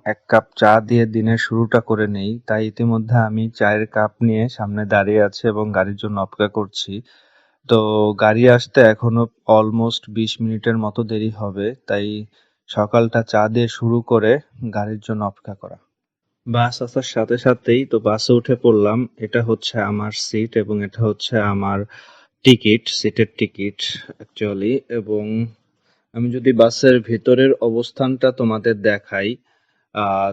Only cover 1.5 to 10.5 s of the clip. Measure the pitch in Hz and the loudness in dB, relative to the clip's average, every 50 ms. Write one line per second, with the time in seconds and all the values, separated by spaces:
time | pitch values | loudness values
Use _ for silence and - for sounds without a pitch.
1.5 | 113 113 117 107 - 120 - - 110 107 107 104 104 98 98 104 113 120 - - | 0 -2 0 2 2 0 2 0 -2 -2 -2 -2 -4 -6 -6 -6 -8 -8 -6 -4
2.5 | 107 107 110 110 107 - 117 117 113 113 110 110 117 120 113 107 110 110 110 113 | -4 -2 -2 -4 -4 -2 -2 0 0 -2 -2 0 2 2 2 0 -2 -4 -4 -4
3.5 | - - 110 104 104 107 110 107 - 110 107 104 _ - 120 113 110 110 113 127 | -2 0 0 2 2 0 -2 -2 -2 -2 -2 -2 _ 0 0 0 2 0 -2 -4
4.5 | - - 107 101 104 104 107 98 110 101 98 101 104 107 104 101 101 - - 117 | -4 -8 -8 -6 -6 -6 -4 0 0 2 2 2 2 2 2 2 -2 -4 -4 -2
5.5 | 104 107 107 107 101 98 95 98 101 98 - 107 107 101 98 - - - 107 101 | -2 -2 -4 -4 -2 -2 -2 -2 -4 -8 -8 -8 -6 -6 -6 -6 -4 -4 -4 -2
6.5 | - 110 104 98 - - - - 98 107 120 _ _ _ _ _ _ _ _ _ | -2 -4 -6 -6 -8 -12 -12 -10 -12 -14 -14 _ _ _ _ _ _ _ _ _
7.5 | _ _ _ - 120 110 107 107 107 107 107 104 104 101 113 107 107 113 123 127 | _ _ _ 0 2 2 2 2 2 2 2 0 0 2 2 2 4 6 6 6
8.5 | 120 123 - - - 135 123 110 110 - - 117 113 117 117 113 _ _ - - | 6 6 4 2 4 6 6 6 6 4 0 0 0 0 0 -2 _ _ 0 4
9.5 | 113 107 107 110 110 117 113 117 113 - - - 107 113 110 110 - - 117 113 | 4 4 4 2 0 0 -2 -2 -4 -6 -10 -8 -6 -4 -4 -4 -4 -6 -4 -4